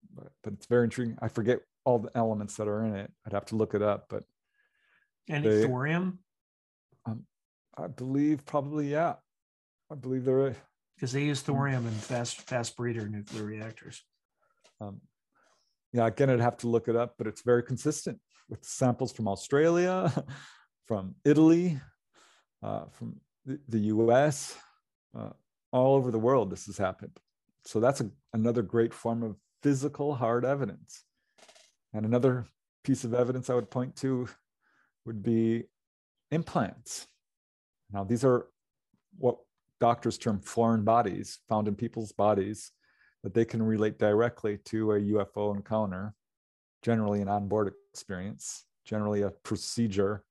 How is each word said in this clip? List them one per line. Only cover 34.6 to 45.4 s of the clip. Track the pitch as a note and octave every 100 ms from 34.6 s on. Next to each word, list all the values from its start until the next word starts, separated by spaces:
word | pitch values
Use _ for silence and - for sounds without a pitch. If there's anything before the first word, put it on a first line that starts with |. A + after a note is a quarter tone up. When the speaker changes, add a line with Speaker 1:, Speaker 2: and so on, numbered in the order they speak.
| _ _ _ _ -
Speaker 1:
would | A2+
be | G2 A2+ A2+ A2+ A#2 _ _ _ _ _ _
implants. | D#3 E3 F3+ G#2 - - - - _ _ _ _ _ _ _ _
Now, | G2+
these | G2 A#2
are | C3 B2 - _ _ _ _ _ _ -
what | B2 A#2 _ _ _ _
doctors | A#2+ A#2+ A#2 G#2+
term | - G2+
foreign | - - A#2 A2+
bodies | G#2 A2+ G#2+ F#2 G#2 - _
found | A2 G#2+
in |
people's | G2+ A#2 A#2 A2
bodies | - G#2 G#2 F#2+ G#2+ - _ _ _ _ _
that | G2+
they | F#2+
can | A2+ A#2
relate | A2 A2 G#2+ -
directly | G#2+ G#2 A#2 A#2+ A2 G#2
to | - A2 A2
a | G#2
U | G#2 G#2+
F | G2
O | -